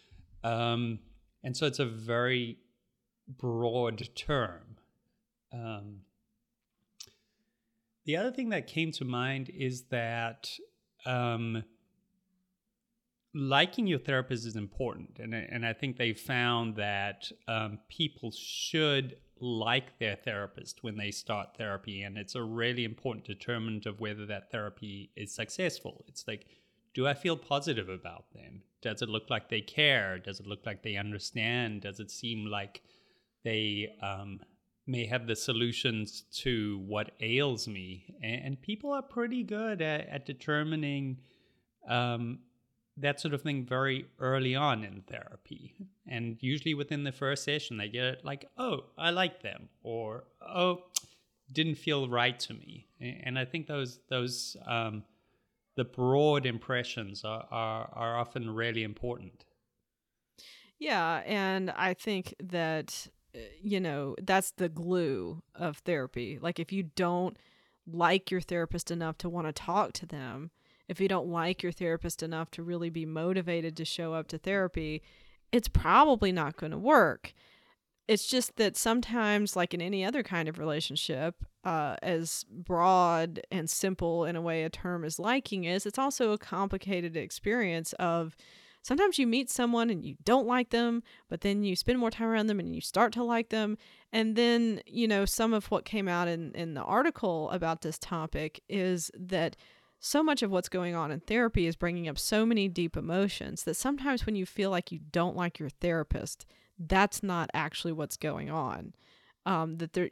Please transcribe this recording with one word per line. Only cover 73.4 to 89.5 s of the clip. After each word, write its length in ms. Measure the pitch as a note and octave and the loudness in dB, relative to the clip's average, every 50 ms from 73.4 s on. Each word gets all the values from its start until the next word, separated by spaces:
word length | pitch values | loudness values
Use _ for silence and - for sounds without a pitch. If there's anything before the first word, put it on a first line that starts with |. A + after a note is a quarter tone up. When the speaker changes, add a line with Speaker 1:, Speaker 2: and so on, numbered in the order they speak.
| E3+ F3+ E3+ E3+ D#3+ E3 D#3+ | 0 0 0 0 0 -2 -4
Speaker 2:
to 80 | D#3+ D#3+ | -4 -4
show 300 | - - - E3+ D#3+ D#3+ | -4 -4 -2 -2 -2 -2
up 140 | D#3+ D3+ - | -2 -4 -4
to 100 | - D#3+ | -8 -4
therapy, 640 | - F#3 G3 G3 F#3 F3+ - E3+ D#3+ D#3 D#3 D3+ - - - - - - - _ _ _ | -2 0 2 2 2 2 0 -2 -4 -4 -4 -6 -8 -14 -20 -20 -20 -20 -20 _ _ _
it's 160 | - B3 - | 2 4 4
probably 640 | - - - - D#3+ F#3 C4 D4 D#4 C4 G#3+ G#3 F#3+ | 4 4 4 6 10 10 10 10 10 8 6 6 4
not 260 | F#3 E3+ D3+ C#3+ D#3+ | 4 2 0 0 -2
gonna 220 | - E3 D#3 D#3+ E3 | -4 -6 -4 -4 2
work. 560 | G3 C4 D#4 B3+ F#3+ D3+ G2+ - - - - _ - - - _ _ _ _ _ _ _ _ _ _ | 6 8 10 10 10 8 6 0 -6 -14 -18 _ -20 -20 -20 _ _ _ _ _ _ _ _ _ _
It's 220 | - A3 G3+ - - | 4 4 4 4 2
just 260 | C4 B3+ A#3 - - | 2 2 2 2 2
that 220 | - G#3+ G3 - | 2 2 2 2
sometimes, 800 | - - A3+ A3+ B3 A3+ - A3+ A#3+ A3 G#3 G#3 G#3 G#3 G3+ - | 2 2 4 4 4 2 0 0 2 4 4 4 4 2 2 2
like 180 | F#3 F3+ - - | 2 0 2 0
in 80 | E3+ | -2
any 220 | E3+ F3+ G3+ F#3+ F#3 | -2 0 0 0 0
other 180 | G3+ B3+ C#4+ | 2 0 0
kind 260 | G#3+ - F3+ E3+ E3 D#3+ | -2 0 -2 -2 0 -2
of 120 | D#3 D#3 | -2 -2
relationship, 840 | D3+ D#3+ D3 D#3 - - D#3+ D3+ - - D3+ C3 D3+ E3+ F3+ - - - _ _ - | -2 0 0 0 -2 -2 -2 -2 -2 -2 -2 -2 -2 -2 -4 -6 -10 -12 _ _ -4
uh, 320 | F#3+ E3 D#3+ D3+ C#3 F#2 - | -2 0 0 0 0 -2 -2
as 420 | - F3+ F3 D#3+ E3 D#3+ - - - - | -2 0 0 0 0 -2 -4 -6 -6 -8
broad 920 | G#2 F#3 E3+ - F3+ E3+ F3 F#3 F#3 F#3 F3+ E3+ E3+ E3 E3 E3+ D#3+ - - - | -12 -12 -4 0 4 6 8 8 8 8 8 6 6 4 2 0 -2 -6 -8 -4
and 180 | - F#3 E3 E3 | -4 -2 -2 0
simple 580 | - - - F#3+ F#3+ - F3 E3+ E3 E3+ E3 | 0 0 0 0 0 0 0 2 2 2 2
in 100 | D#3+ E3+ | 0 0
a 40 | E3 | 0
way 220 | E3+ E3+ E3 E3 | 0 0 0 0
a 80 | D#3+ D#3+ | 0 -2
term 320 | - - - F3+ F3+ E3+ | -4 -4 -4 -4 -2 -2
as 160 | E3 D#3 D#3+ - | -4 -4 -4 -2
liking 460 | F3 A3 B3 C4+ - - G#3 F#3+ F3 | 0 2 2 2 2 0 -2 -2 0
is, 220 | E3 F3+ G3 - | 0 0 0 0
it's 120 | G#3 - - | -2 0 0
also 320 | C4+ C#4 C4+ - B3 G#3+ | 0 2 2 2 2 2
a 80 | G#3 G#3+ | 2 0
complicated 800 | - - - F3+ G3 G3 F#3+ F#3+ - F#3+ G3 F3 F3 E3+ E3 | -2 -4 -2 -2 0 0 -2 -4 -2 -2 0 0 0 -2 -2
experience 760 | D#3+ - - - - - G3+ A3 B3 A3 F3+ E3 E3 E3 - - | -4 -4 -4 -8 -4 -2 0 2 2 2 2 0 0 -2 -4 -2
of 420 | - F#3 E3+ E3 E3+ E3 D#3+ - - - - - - - - - _ | 0 2 2 2 2 0 -2 -6 -12 -20 -20 -20 -20 -20 -20 -20 _
sometimes 360 | - - C4+ D4 G4+ G4+ F4 - | -2 0 4 6 6 6 6 4
you 80 | C4 | 4
meet 240 | A#3 A3+ C4 C4 - | 4 4 4 2 0